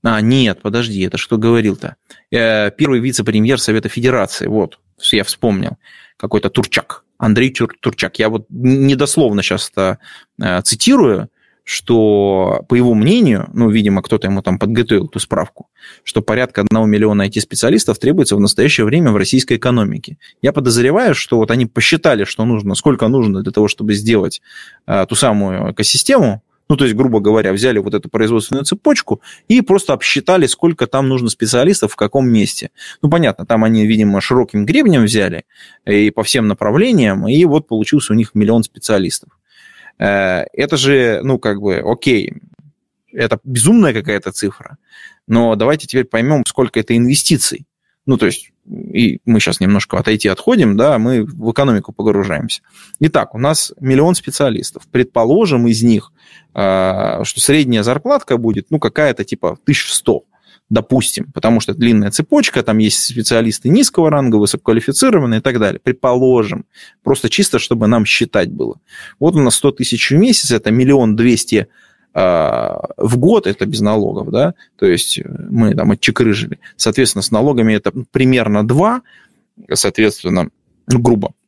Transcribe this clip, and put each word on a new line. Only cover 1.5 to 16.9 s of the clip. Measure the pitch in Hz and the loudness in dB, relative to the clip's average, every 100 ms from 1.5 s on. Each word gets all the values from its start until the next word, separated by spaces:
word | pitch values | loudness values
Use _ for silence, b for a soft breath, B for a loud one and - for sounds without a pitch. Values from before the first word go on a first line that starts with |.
| 117 107 98 - - b b b | 2 0 -4 -10 -16 b b b
Э, | 117 113 107 104 | -2 0 0 -2
первый | - 147 127 | -2 0 0
вице-премьер | 127 120 107 107 110 131 | -2 -4 -2 0 0 0
Совета | - 110 107 | 0 -2 -2
Федерации, | - 123 127 98 - - | -2 0 0 -2 -6 -4
вот, | 107 85 - _ _ - | -2 -4 -8 _ _ 0
я | 107 | 0
вспомнил. | 98 - 117 98 - - b b b _ | -2 -2 -2 -2 -4 -10 b b b _
Какой-то | 104 107 101 | -4 -2 0
Турчак, | - - - - - _ _ | -2 -2 -6 -6 -20 _ _
Андрей | 110 107 131 | 0 2 0
Тур-, | 131 117 - | -2 -6 -4
Турчак. | 123 - 95 - | -8 -4 -8 -2
Я | 110 | -2
вот | 110 110 | -2 -10
н-, | 120 127 135 135 | -2 0 2 2
недословно | 135 139 - 131 101 | 2 0 2 2 0
щас | - 95 - | -2 -4 -4
это, | - 95 - B B B - | -2 -2 -4 B B B -8
э, | 104 90 | -4 -2
цитирую, | - 120 - 269 147 98 113 _ _ _ | -4 -2 2 4 4 0 -4 _ _ _
что, | - - - 117 107 101 101 95 92 98 - | -14 -12 0 2 4 4 2 0 0 -2 0
по | 123 | 2
его | 123 | 2
мнению, | 110 117 233 180 101 - | 2 2 2 2 0 -4
ну, | - 117 | -2 0
видимо, | 110 104 98 | 2 2 0
кто-то | - 107 98 | 0 -2 -2
ему | 98 | -4
там | 95 92 | -2 -2
подготовил | 104 113 113 104 85 | -2 -2 0 0 -2
ту | - | -8
справку, | - - - - - B B B | -4 -4 -4 -12 -20 B B B
что | - 113 | -6 -6
порядка | 107 110 123 - | -2 -2 -2 -2
одного | 104 110 | 0 2
миллиона | 110 | 2